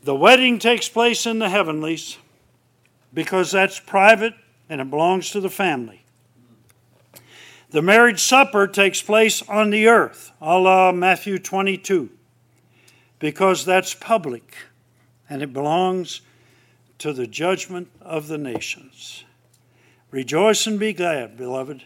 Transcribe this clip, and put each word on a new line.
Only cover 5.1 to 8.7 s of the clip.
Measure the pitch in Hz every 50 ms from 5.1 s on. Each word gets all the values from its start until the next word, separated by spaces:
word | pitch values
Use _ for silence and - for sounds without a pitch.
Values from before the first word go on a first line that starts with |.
| 185 190 170 -
to | - 208
the | 185 190
family. | - - 196 180 151 127 120 110 101 90 _ _ _ _ _ _ _ _ _ _ _ _ _ _ _ _ _ _ _ _ _ _ _ - _ _ - - - - - - _ _
The | - 156 156
marriage | 180 202 226 240 240 214 165 -
supper | - 254 262 277 - - 208 196
takes | 196